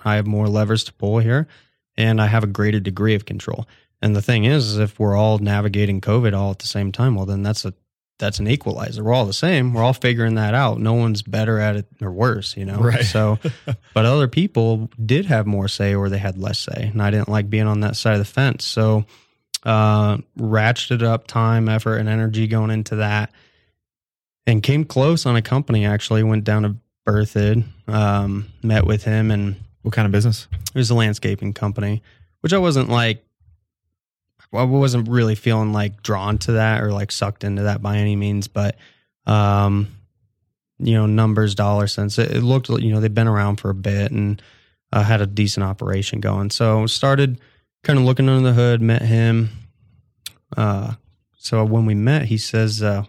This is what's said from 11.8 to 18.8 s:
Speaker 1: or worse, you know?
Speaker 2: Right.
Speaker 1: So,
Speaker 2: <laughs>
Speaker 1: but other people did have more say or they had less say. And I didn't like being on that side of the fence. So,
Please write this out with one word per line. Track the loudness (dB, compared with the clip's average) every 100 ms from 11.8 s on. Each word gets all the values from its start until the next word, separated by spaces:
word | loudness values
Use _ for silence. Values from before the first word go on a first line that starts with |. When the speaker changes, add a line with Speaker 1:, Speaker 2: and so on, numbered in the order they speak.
| -6 _
Speaker 1:
or | -8
worse, | -2 0 0 -6 -8
you |
know? | -6 0
Speaker 2:
Right. | 2 2
Speaker 1:
So, | 0 2 0 0 -4 -8 -8
Speaker 2:
<laughs> | -10 _
Speaker 1:
but | 0 2
other | 2 2
people | 0 0 2 0 0 -4 -6
did | 0 0 2
have | 0 0
more | -2 -2
say | -2 0
or | 0 0
they | -2
had | -4 -6
less | -6 -6
say. | -6 -6 -4
And | -2
I | 0
didn't | 0 0
like | -2 -2
being | 0 0
on | 0
that | -2
side | -2 0
of | 0
the |
fence. | 0 0 0 -2
So, | -4 0